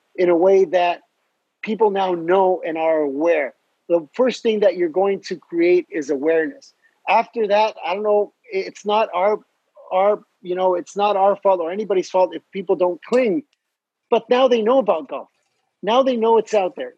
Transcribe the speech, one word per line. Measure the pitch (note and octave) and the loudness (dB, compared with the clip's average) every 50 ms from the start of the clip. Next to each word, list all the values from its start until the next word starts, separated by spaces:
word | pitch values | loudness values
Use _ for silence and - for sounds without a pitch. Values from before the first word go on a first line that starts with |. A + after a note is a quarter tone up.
| _ _ _ | _ _ _
in | - F#3 F3 | -2 0 2
a | F3 | 2
way | D#3+ F3+ F#3+ G3 F#3+ F#3+ | 4 4 4 4 4 4
that | D#3 E3+ F3+ F3 F3 E3+ - _ _ _ _ _ _ _ _ _ _ _ _ | 2 2 0 0 0 -2 -6 _ _ _ _ _ _ _ _ _ _ _ _
people | - G#3 A3 F#3 A3 G#3 | -8 -6 -2 0 0 0
now | G3 G3 F#3+ F#3 F3+ | 0 0 -2 -2 -2
know | E3+ E3 E3 F#3 G3 F#3+ F#3 F#3 - - | -2 0 0 2 4 4 2 0 -2 -4
and | E3+ D#3 | -6 -6
are | D#3+ E3 E3 D#3+ D#3 | -2 -2 0 0 0
aware. | D3+ C#3+ C3+ C#3 D#3+ E3+ E3 D3+ C#3+ A#2+ - _ _ _ _ _ _ - | 0 -2 -2 -2 0 0 0 0 -2 -6 -8 _ _ _ _ _ _ -2
The | E3+ E3+ D#3 - - | -2 -2 -2 -4 -2
first | - B3+ B3 G3+ - | 0 0 0 0 -2
thing | - A#3 A3 G#3 | -2 -2 0 2
that | G#3 F#3+ F3+ | 2 2 2
you're | F#3 F3 | 0 -4
going | E3 C#3+ F3+ G3 G3 G3 - | -2 0 0 0 0 -2 -4
to | - - F#3+ | -6 -10 -12
create | D#3 _ - E3+ E3+ E3+ F3 F3+ F3+ - - | -12 _ -8 -4 0 2 2 2 2 0 -2
is | - E3 C#3 C3+ | -8 -8 -6 -4
awareness. | D3 C3 C#3 D#3+ E3 D#3+ D#3+ D3 C#3 - - - _ _ _ _ _ _ - - | -4 -4 -2 0 0 0 -2 -4 -6 -14 -20 -20 _ _ _ _ _ _ -4 0
After | F#3 A3 A3+ - - A#3 G#3+ | 0 0 0 -2 -4 -4 -2
that, | F#3+ G3+ G#3 G#3+ A3 - - - | 0 2 2 2 0 -2 -6 -8
I | D#3+ F3+ | -6 -6
don't | G3+ G#3 | -4 0
know, | G#3 G#3 G#3 G3+ G3+ _ _ _ - | 0 2 0 0 -2 _ _ _ -10
it's | - F#3+ F#3+ F3+ - - - | -8 -8 -8 -8 -10 -10 -6
not | G3+ G#3 A3 A3 G3+ - | -2 0 0 0 -2 -2
our, | F3+ F#3 G#3 G#3+ G#3 _ _ _ _ _ _ _ - - - | -2 0 0 -2 -2 _ _ _ _ _ _ _ -20 -10 -4
our, | F#3 F#3 G3 G#3 G#3 G#3 G#3 _ _ _ | 0 0 2 2 0 0 -4 _ _ _
you | - F3 F3+ | -10 -8 -4
know, | F#3 F#3 F#3 F3+ | -2 0 0 0
it's | F3 - - - | -2 -4 -8 -6
not | G3 G3+ G#3 G3+ | -2 -2 0 0
our | F#3+ F#3+ G3+ G3 | 2 2 2 2
fault | - - G3 F#3+ F3+ | 2 0 0 0 0
or | E3 D#3+ | -2 -4
anybody's | F#3 G#3 A3 F3+ G3+ F#3 E3+ - | -6 -6 -4 -2 -2 -2 -2 -2
fault | - F#3 F#3 F3+ E3+ | 0 0 0 0 -2
if | D#3 - _ | -8 -14 _
people | - G3 F#3 F#3 F#3+ | -12 -8 -4 -2 0
don't | D#3 F3+ F3+ F3 - - | 0 0 -2 -2 -4 -6
cling. | - A3+ B3+ C4 A3 F3 D3 - _ _ _ _ _ _ _ _ _ _ _ _ - | -2 0 0 0 0 -2 -4 -4 _ _ _ _ _ _ _ _ _ _ _ _ -2
But | A#3+ A3 A3+ - | -2 -2 0 0
now | B3 B3 C4+ | 2 2 4
they | B3 B3 A#3 | 4 2 2
know | G#3 G#3+ C4 C4+ | 2 2 2 2
about | A3 F#3+ F3 - C#4+ - | 2 2 0 -2 -4 -8
golf. | D3+ B2+ - _ _ _ _ _ _ _ _ _ _ _ - | -12 -12 -12 _ _ _ _ _ _ _ _ _ _ _ -4
Now | F#3+ A3+ B3+ C4+ | 0 2 2 2
they | C4+ B3 | 2 0
know | A3+ A3 A3+ A3+ | 0 2 2 2
it's | A3+ A3 - G#3+ | 2 2 0 -2
out | G#3 F#3 F3 - | -2 -2 -2 -6
there. | - C3 B2 - | -8 -12 -12 -12